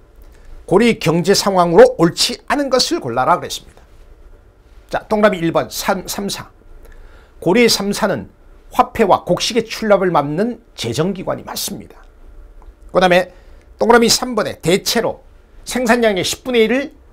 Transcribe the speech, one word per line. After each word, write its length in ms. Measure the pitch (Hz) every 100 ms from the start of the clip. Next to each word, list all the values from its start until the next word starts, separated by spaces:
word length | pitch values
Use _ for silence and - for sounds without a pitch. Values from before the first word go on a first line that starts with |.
| - - - - - - -
고려의 340 | 180 233 -
경제 340 | 165 165 165
상황으로 640 | 190 208 190 175 165 254 -
옳지 460 | 170 - - 240 -
않은 220 | 269 277
것을 300 | 254 - 330
골라라 400 | 127 120 131 175
그랬습니다. 420 | 127 - - - - - - - - - - _ - - -
자, 100 | - -
동그라미 320 | 214 208 185
일 120 | 165
번, 180 | 156 123
삼, 380 | - - 196 -
삼, 220 | - 202
사. 200 | - - - - - - - - - - -
고려의 300 | 160 214 233
삼, 220 | - 202
사는 380 | 196 208 139 - _ - - -
화폐와 520 | - 247 - 202 139
곡식의 420 | - 175 - 240 -
출납을 460 | - 220 196 185
막는 500 | 165 143 151 233 233 - -
재정기관이 680 | 117 120 175 185 160 131
맞습니다. 600 | - - - 160 87 - - - - - - - - - -
그다음에 420 | 180 185 175 180 - - - - -
동그라미 280 | 208 240 233
삼 260 | - 254 220
번에 240 | 151 101
대체로 640 | 156 190 - 233 170 - - - _ - -
생산량의 580 | 247 247 247 226 190
십 200 | 151 -
분의 200 | 262 247 220
일을 280 | 254 294 - -